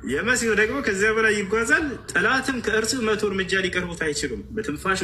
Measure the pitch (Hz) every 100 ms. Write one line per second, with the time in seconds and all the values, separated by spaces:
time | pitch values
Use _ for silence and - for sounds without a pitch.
0 | - 139 202 247 233 202 214 269 247 190
1 | 214 220 220 208 190 220 226 320 311 214
2 | - 170 202 262 262 254 220 220 226 269
3 | 220 208 208 190 185 190 185 180 175 170
4 | 160 147 143 110 - 110 - 151 190 190